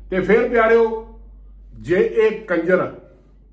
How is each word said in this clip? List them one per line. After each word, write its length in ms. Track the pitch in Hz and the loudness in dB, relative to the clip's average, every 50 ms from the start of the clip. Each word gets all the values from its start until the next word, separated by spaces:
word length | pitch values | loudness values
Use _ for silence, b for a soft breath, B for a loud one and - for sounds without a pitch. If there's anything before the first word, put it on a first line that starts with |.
| - - | -12 -8
ਤੇ 120 | 185 185 | -4 -2
ਫਿਰ 280 | - 185 208 233 240 240 | 0 2 2 2 2 2
ਪਿਆਰਿਓ, 580 | 240 226 220 220 226 233 226 226 226 - - - - - - - - - - - - - - - - | 2 2 2 4 4 4 2 0 -2 -6 -12 -14 -20 -20 -20 -20 -20 -20 -20 -20 -20 -20 -20 -20 -20
ਜੇ 240 | 113 107 139 175 190 | -14 -6 -2 0 0
ਇਹ 480 | 226 - - 233 220 220 - - - | 0 0 0 0 0 0 0 -4 -8
ਕੰਜਰ, 500 | - 175 165 165 180 185 180 135 - - - - - - - _ _ _ _ _ _ | -6 -4 -4 0 0 0 0 0 -2 -8 -14 -20 -20 -20 -20 _ _ _ _ _ _